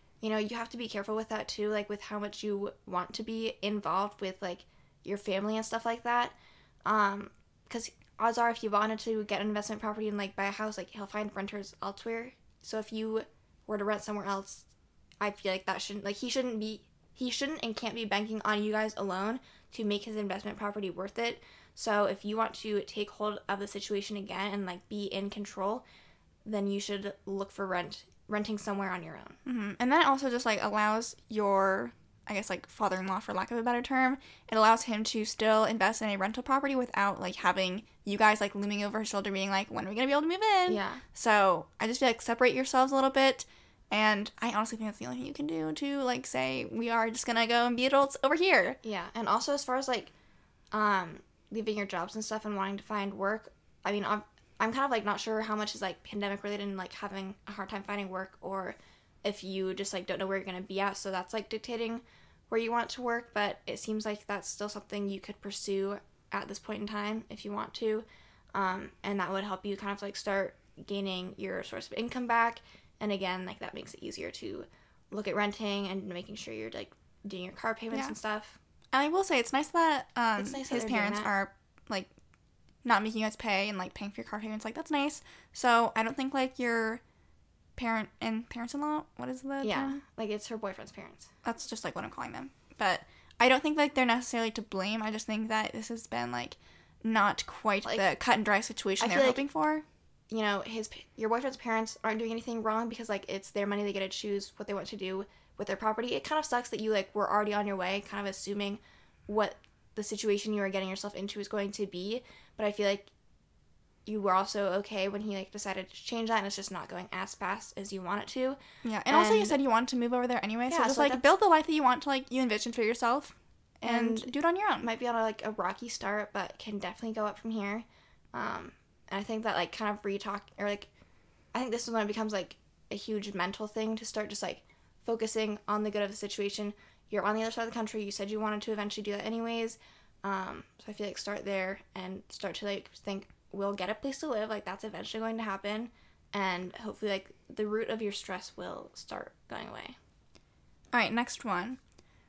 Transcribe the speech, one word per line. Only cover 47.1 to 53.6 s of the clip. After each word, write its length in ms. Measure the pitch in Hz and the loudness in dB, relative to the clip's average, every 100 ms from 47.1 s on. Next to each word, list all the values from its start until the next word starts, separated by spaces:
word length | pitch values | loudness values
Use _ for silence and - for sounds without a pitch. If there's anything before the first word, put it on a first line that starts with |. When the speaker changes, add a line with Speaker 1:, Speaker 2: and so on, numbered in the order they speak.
Speaker 2:
just 160 | 226 - | 0 0
gonna 200 | 226 226 | 2 4
go 200 | 240 240 | 6 4
and 100 | 240 | 4
be 80 | |
adults 320 | 254 269 277 - | 4 6 4 4
over 100 | 262 | 2
here." 440 | 320 381 269 185 262 | 4 8 8 6 0
Speaker 1:
Yeah. 260 | 226 202 170 | -4 -4 -4
And 140 | - 226 | -2 2
also 240 | 220 262 | 2 2
as 120 | 285 | 0
far 120 | - 254 | 0 0
as, 100 | 254 | 0
like, 260 | 240 - - - - _ _ - | -2 -2 -16 -20 -20 _ _ -4
um, 460 | 214 214 196 170 160 - _ - | 2 4 4 0 -10 -18 _ -8
leaving 260 | 220 214 208 | -4 -2 -2
your 80 | |
jobs 300 | 202 180 185 | -2 -2 -4
and 100 | 220 | -4
stuff 220 | 214 214 214 | -4 -4 -4
and 100 | 202 | -2
wanting 220 | 196 202 | -2 -4
to 40 | |
find 300 | - 214 196 | -4 -4 -4
work, 400 | 196 196 220 - - | -2 0 -2 -6 -20